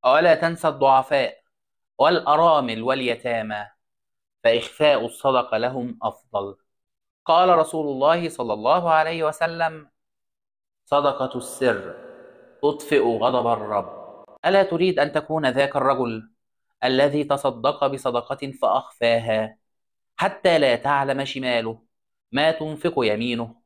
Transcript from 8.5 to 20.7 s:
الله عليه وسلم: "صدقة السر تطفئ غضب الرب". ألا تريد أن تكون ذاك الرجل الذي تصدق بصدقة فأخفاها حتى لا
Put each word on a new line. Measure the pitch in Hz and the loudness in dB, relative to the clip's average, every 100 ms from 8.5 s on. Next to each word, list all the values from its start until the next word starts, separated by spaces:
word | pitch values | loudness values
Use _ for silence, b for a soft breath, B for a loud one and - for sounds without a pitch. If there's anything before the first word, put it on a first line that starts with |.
الله | 104 110 170 170 | -2 0 0 2
عليه | 160 156 165 | 2 0 -2
وسلم: | 156 151 165 165 160 160 147 _ _ _ _ _ _ _ _ _ _ | -4 -2 -4 -2 -6 -6 -20 _ _ _ _ _ _ _ _ _ _
"صدقة | 143 143 139 131 127 | 0 2 -2 -6 -6
السر | - - 127 101 92 - - - - - - _ | -10 -2 0 0 -6 -16 -18 -20 -20 -20 -20 _
تطفئ | 143 147 - 143 113 113 | -2 -2 0 2 2 0
غضب | 113 127 117 | 0 0 0
الرب". | 113 107 104 95 - - - - - 160 | -2 -2 -4 -4 -14 -18 -20 -20 -6 2
ألا | 196 | 2
تريد | 190 165 185 180 | 2 0 0 0
أن | 147 | -2
تكون | 151 151 156 139 | -2 -4 -2 0
ذاك | 123 139 139 | 0 0 0
الرجل | 131 131 120 110 110 _ _ _ _ _ | 0 0 -2 -6 -12 _ _ _ _ _
الذي | 127 131 143 147 | -2 2 2 0
تصدق | 147 139 139 120 127 143 139 | -2 -2 -2 -2 -4 0 -2
بصدقة | 135 127 120 - 139 139 131 | -2 -4 -4 -4 -10 -10 -4
فأخفاها | 117 110 - _ 117 117 117 110 107 - _ _ _ _ _ - | 0 0 -2 _ 0 0 0 -2 -2 -8 _ _ _ _ _ -2
حتى | 202 - 185 165 | -2 0 2 4
لا | 139 | 4